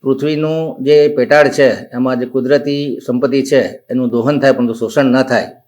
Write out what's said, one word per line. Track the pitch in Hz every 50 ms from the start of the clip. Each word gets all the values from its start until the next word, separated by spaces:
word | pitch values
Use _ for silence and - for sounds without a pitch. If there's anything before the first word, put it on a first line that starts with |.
પૃથ્વીનું | - 139 135 - 143 151 156 147 156 156 160 160 160 156 - - 135
જે | 135 147 147 147 147
પેટાળ | 147 135 123 110 147 147 147 139
છે, | - - 139 127 107 - 127 - -
એમાં | 123 127 131 127 120
જે | 123
કુદરતી | 123 - 135 123 131 143 143 - 147 143 143 143 143 117 - - -
સંપત્તિ | 123 123 131 135 131 139 131
છે, | 135 147 135 110 87 - - _ _
એનું | 120 127 127 120
દોહન | 113 120 113 135 151 139
થાય | 127 139
પરંતુ | 127 - 123 117 113
શોષણ | 113 120 107 - 151 139
ન | 131 123 131 127
થાય | - 123 110 - - - _ _